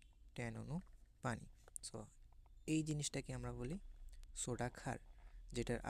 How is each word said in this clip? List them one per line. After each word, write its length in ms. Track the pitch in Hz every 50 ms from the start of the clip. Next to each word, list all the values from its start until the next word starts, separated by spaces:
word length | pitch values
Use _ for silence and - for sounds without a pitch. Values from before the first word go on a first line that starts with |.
| - - - - - - -
টেন 160 | - 120 117 113 110 110
অণু 140 | 113 139 180 - - - - - - - - -
পানি। 220 | 123 117 - - - - - - - - - - -
So, 100 | - 113 110 107 - - - - - - - - - - - - 156
এই 60 | 156 156 156
জিনিসটাকে 420 | 151 147 143 - - 139 131 - 131 123
আমরা 140 | 123 123 120 120
বলি 160 | 120 123 170 202 - - - - - - - - - - - - -
সোডা 260 | - 123 110 120 123 -
ক্ষার, 220 | - - 143 - - - - - - - - - - - - -
যেটার 220 | 120 113 - 120 113 -